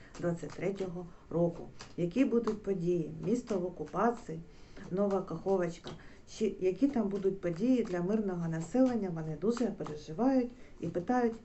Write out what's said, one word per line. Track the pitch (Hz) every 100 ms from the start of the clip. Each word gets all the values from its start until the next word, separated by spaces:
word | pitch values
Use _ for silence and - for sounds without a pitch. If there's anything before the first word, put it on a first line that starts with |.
| - -
двадцять | 170 170 151
третього | - 170 196 185 170 175 - -
року. | 165 170 - - - - -
Які | 170 240 269
будуть | 233 220 202
події? | 196 190 165 175 147 160 160
Місто | 240 - 196
в | 175
окупації, | 170 151 175 226 240 - 160 165 - - - -
Нова | 180 202 196
Каховочка. | - 160 185 196 175 170 - - - - - -
Чи | 220 -
які | 185 180 277
там | 240 202
будуть | 196 190 175
події | 180 165 240 254
для | 202 175
мирного | 175 220 202 180 165
населення? | 160 165 247 262 233 190
Вони | 160 160 151
дуже | 185 240 220
переживають | - 151 - - 156 254 262 247 - - -
і | 165
питають, | 180 175 247 240 220